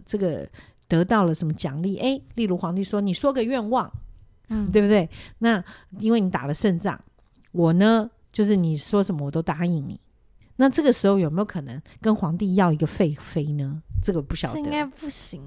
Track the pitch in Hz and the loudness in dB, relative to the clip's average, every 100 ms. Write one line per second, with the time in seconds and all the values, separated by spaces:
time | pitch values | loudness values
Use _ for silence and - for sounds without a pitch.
0 | - 208 180 113 65 - - _ - 165 | -8 -4 -2 -4 -10 -16 -20 _ 0 2
1 | 180 220 175 156 156 160 139 143 190 190 | 4 4 4 0 -2 -4 -6 -4 -4 -2
2 | 262 269 - 233 208 180 170 185 190 202 | -2 -2 -6 -4 -2 -2 -2 -4 -2 -2
3 | 202 170 285 262 220 262 214 247 - - | -2 0 0 0 -2 -2 -2 -2 -2 -12
4 | - - - _ - 220 202 208 202 208 | -16 -20 -20 _ -6 -4 2 4 6 4
5 | 160 - - - 233 175 - - _ 190 | 2 -8 -20 -2 0 0 -4 -20 _ -4
6 | 220 233 185 170 139 151 208 170 190 - | 2 2 2 -2 -4 0 0 0 -2 -6
7 | _ _ _ _ _ 175 165 175 214 226 | _ _ _ _ _ 0 4 6 6 4
8 | 226 _ _ - 202 202 165 151 - 208 | 0 _ _ -2 2 2 2 -2 0 0
9 | 190 156 143 160 165 160 175 160 139 - | 0 -2 -2 -4 -4 -2 0 -2 -4 -12
10 | _ _ _ _ _ - 269 320 294 - | _ _ _ _ _ 2 2 4 2 4
11 | 196 196 156 165 214 170 139 135 - - | 4 2 2 -2 -4 -6 -10 -14 -16 -4
12 | 220 214 160 170 196 190 175 151 156 - | 0 0 0 -2 0 4 4 2 -2 0
13 | 165 147 - 160 147 147 139 156 - - | -2 -2 -6 -6 -4 -4 -4 -8 -4 -2
14 | - 170 139 170 127 302 294 294 277 - | 0 -2 -4 -6 -4 -4 -4 -4 -4 -8
15 | 302 - - 156 | -10 -8 -8 -10